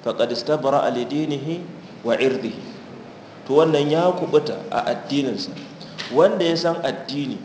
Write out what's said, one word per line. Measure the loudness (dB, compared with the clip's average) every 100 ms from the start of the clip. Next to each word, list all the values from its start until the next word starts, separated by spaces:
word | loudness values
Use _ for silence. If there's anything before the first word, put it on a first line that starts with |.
"faqad | -4 0 0
istabra'a | 0 -2 0 2 2 2
li | 0 -2
dinihi | -2 -2 -2 -4 -6 -8 -14 -16 -8
wa | -2 2
irdihi", | 2 2 -4 -6 -12 -14 -16 -16 -16 -18 -18 -18 2
to, | 4
wannan | 6 4 4
ya | 4 4
kuɓuta | 2 4 2 2 -6 -4
a | -2 0
addininsa. | -2 -2 0 0 -2 -6 -10 -14 -16 -16 -12 -2
Wanda | 6 6 6
ya | 2 2
san | 0 0
addini | -2 -4 -6 -4 -4 -6